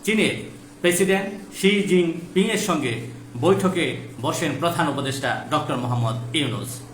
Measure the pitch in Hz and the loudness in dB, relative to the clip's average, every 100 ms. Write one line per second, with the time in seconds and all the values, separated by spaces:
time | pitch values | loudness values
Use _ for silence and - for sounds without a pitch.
0 | - 220 156 - - - - - 175 175 | 2 2 2 0 -10 -14 -20 0 2 4
1 | 190 196 196 - - - 190 202 180 180 | 4 2 0 -8 -12 2 4 4 4 4
2 | 170 160 - 185 220 214 - 160 127 117 | 4 0 -2 2 2 2 0 0 0 -4
3 | 120 - - 120 151 190 185 175 143 117 | -8 -12 -12 0 2 4 2 2 -2 -4
4 | - - 135 160 165 127 170 170 156 135 | -10 -6 -4 -2 -2 0 -2 0 -2 -2
5 | 139 131 127 113 - 147 - 131 120 120 | -4 -2 -2 -4 -2 -2 -2 -4 -2 0
6 | 117 110 - 160 135 107 95 - - | 0 -2 -4 -2 -2 -4 -8 -12 -14